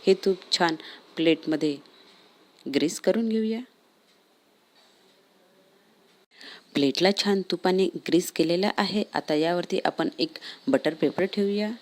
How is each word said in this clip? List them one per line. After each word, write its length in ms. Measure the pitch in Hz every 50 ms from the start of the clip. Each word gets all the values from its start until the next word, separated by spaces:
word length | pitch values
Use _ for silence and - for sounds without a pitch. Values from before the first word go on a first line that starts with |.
| -
हे 80 | - 190
तूप 440 | 190 - 202 190 180 - - - -
छान 160 | 180 170 160 160 - - - - - - -
प्लेटमध्ये 600 | - 165 165 160 156 - - 156 151 156 156 143 139 - - - - - - - - - _ _ _ _ _ _ _ - - 135
ग्रीस 260 | 139 139 156 - -
करून 280 | - - 190 220 233 226
घेऊया. 320 | 220 220 220 220 226 226 254 - _ _ _ _ _ _ _ _ _ _ _ _ _ _ _ _ _ _ _ _ _ _ _ _ _ _ _ _ _ _ _ _ _ _ _ _ _ _ _ _ _ _ _ _ _ _ _ _ _ _ _ _ _ - - - - - _ _ _
प्लेटला 340 | - 139 135 131 - 170 185 202 - -
छान 180 | 202 202 196 185 -
तुपाने 360 | - 170 - 185 185 185 190
ग्रीस 460 | 175 - 160 - - - 165 180 - -
केलेला 380 | - 165 160 170 175 190 208 - -
आहे. 260 | 202 190 175 214 202 - -
आता 220 | 151 - - 156
यावरती 460 | 151 156 165 175 175 175 - - - -
आपण 240 | - - - 165 - - -
एक 200 | 170 156 - - - - - - - -
बटर 260 | 135 135 - 156 151
पेपर 300 | - - 147 143 - 180
ठेवूया. 460 | 190 - - 202 202 202 208 208 214 226 233